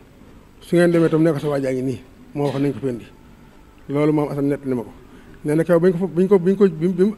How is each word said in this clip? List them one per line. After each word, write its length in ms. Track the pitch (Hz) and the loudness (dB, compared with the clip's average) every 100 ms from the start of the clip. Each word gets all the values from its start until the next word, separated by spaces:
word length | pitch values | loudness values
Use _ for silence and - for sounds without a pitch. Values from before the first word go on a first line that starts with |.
| - - - - - - | -20 -20 -20 -20 -20 -20
Su 160 | - 175 | -2 2
ngeen 160 | 175 | 2
demee 180 | 170 160 | 4 2
tam 140 | 156 | 2
ne 80 | 165 | 2
ko 80 | 147 | 0
sa 80 | 151 | -2
waa 120 | 143 | -4
jaa 100 | 131 | -2
ngi 100 | 131 | -4
nii, 180 | 131 110 - - - 143 | -4 -8 -12 -20 -14 -6
moo 100 | 143 | -4
wax 140 | 135 | -2
nañ 140 | 143 | -2
ko 60 | 110 | -2
fi 80 | 135 | -6
indi. 160 | 117 95 - - - - - - - - | -8 -12 -20 -20 -20 -20 -20 -20 -20 -8
Loolu 220 | 143 151 | -2 0
Maam 160 | 151 147 | 0 -2
Assane 180 | 143 139 | -2 -4
nettali 260 | 143 139 127 | -4 -4 -6
ma 60 | |
ko. 80 | 101 - - - - - 151 | -6 -14 -20 -20 -20 -12 -2
Nee 100 | 156 | 0
na 80 | |
keroog 180 | 160 170 | 2 2
bi 60 | 180 | 2
ñu 40 | |
ko 60 | 170 | 0
fa, 80 | 185 | -2
bi 80 | 156 | 0
ñu 40 | 190 | 2
ko, 120 | 202 | 4
bi 120 | 175 | 2
ñu 60 | 196 | 2
ko, 80 | 196 | 2
bi 180 | 156 175 | 2 -2
mu, 60 | |
bi 100 | 175 | 0
mu 120 | 202 | 0